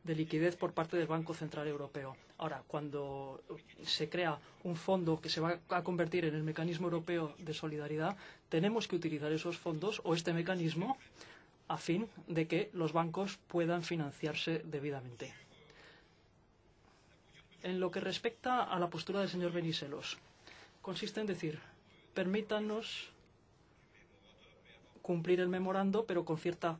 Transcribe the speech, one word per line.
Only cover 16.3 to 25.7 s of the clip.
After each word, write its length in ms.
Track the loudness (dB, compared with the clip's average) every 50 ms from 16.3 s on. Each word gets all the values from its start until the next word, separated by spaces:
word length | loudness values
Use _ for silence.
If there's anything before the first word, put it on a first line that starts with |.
| _ _ _ _ _ _ _ -20 -20 _ -20 -20 -20 -20 -20 -20 -20 _ _ -20 -20 -20 -20 -20 -14 -8 -4
En 160 | -2 0 2
lo 100 | 0 0
que 80 | 0 0
respecta 640 | -2 -2 -2 0 -2 -4 -4 -2 0 2 4 4
a 160 | 2 2 2 2
la 100 | 2 0
postura 300 | 0 -4 -4 0 0 2
del 100 | 2 2
señor 220 | 0 0 0 0
Venizelos, 680 | 0 0 0 0 0 -2 -2 -4 -6 -6 -6 -8 -8 -10 -12 -20 -20 -20 -20 -20 -20 -20 -20 -20 -20 -12
consiste 380 | -8 -6 -6 -4 -4 -4 -2 -2
en 60 | -2
decir, 320 | -2 -2 -2 -2 -4 -4 -4 -10 -14 -20 -20 -20 -20 -20 -20 -14 -6 -2
permítanos 960 | 0 2 2 2 2 0 0 0 0 0 0 -2 -2 -4 -4 -6 -8 -8 -12 -16 -20 -20 -20 -20 -20 _ _ -20 -20 -20 -20 -20 -20 -20 -20 -20 -20 -20 -20 -20 -20 -20 -20 -20 -20 -20 -20 -20 -20 -20 -20 -20 -20 -20 -20 -20 -8
cumplir 380 | -2 0 0 2 4 4 4 4
el 80 | 4 2
memorando, 560 | 2 0 0 2